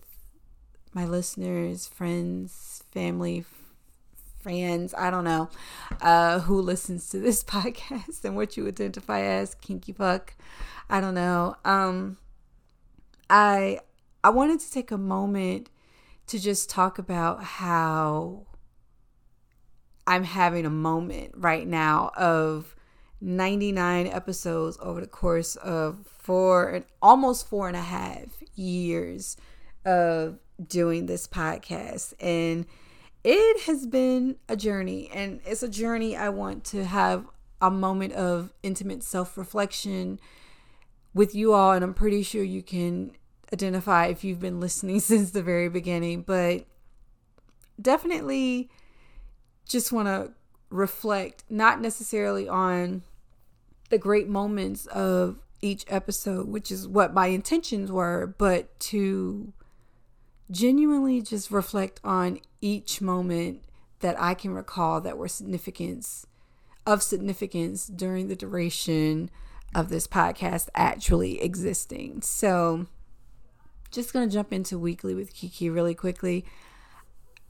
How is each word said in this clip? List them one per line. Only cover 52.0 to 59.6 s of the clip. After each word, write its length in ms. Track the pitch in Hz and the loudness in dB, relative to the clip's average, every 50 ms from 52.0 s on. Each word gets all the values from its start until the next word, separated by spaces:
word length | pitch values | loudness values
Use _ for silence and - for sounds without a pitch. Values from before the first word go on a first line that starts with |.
| 214 - 226 208 208 202 202 196 196 | -6 -4 -2 0 0 0 0 -2 -2
on 540 | 185 185 185 185 185 180 180 180 180 190 180 - - - - - _ - _ - - _ _ _ _ - _ - - | 0 0 2 2 2 2 2 0 -2 -4 -6 -10 -12 -20 -20 -20 _ -20 _ -20 -20 _ _ _ _ -20 _ -2 0
the 80 | 233 | 0
great 320 | 202 - 196 208 208 - 202 | 2 4 4 2 2 2 2
moments 560 | 202 196 202 208 208 202 185 190 202 - - | 0 0 0 0 -2 -2 -2 -4 -6 -8 -10
of 540 | - - 196 190 190 180 180 180 185 190 - - - - - | -8 -4 -2 0 2 2 2 2 0 -2 -8 -14 -20 -10 -6
each 240 | - 202 196 - - | -4 -4 -4 -4 -6
episode, 600 | - 196 190 190 - 190 - - 202 185 185 - | -4 -4 -4 -2 -4 -6 -4 -4 -4 -4 -4 -4
which 240 | - 214 214 - - | -6 -8 -8 -6 -8
is 160 | 196 190 190 | -8 -8 -8
what 280 | 190 190 208 185 - 170 | 0 4 4 4 4 4
my 120 | 190 185 | 4 4
intentions 640 | 185 185 190 - - 320 339 - - 233 202 196 190 | 4 2 0 0 0 0 0 0 -2 -4 -4 -4 -2
were, 440 | 190 185 175 175 175 180 180 185 - | 0 0 0 0 0 -2 -4 -6 -2
but 420 | - 208 190 180 170 - - - - | 2 4 4 4 4 0 -4 -10 -12
to 720 | - - 214 208 196 190 196 190 185 185 202 202 214 214 - - | -8 -4 0 0 2 2 0 0 -2 -4 -6 -8 -10 -12 -16 -20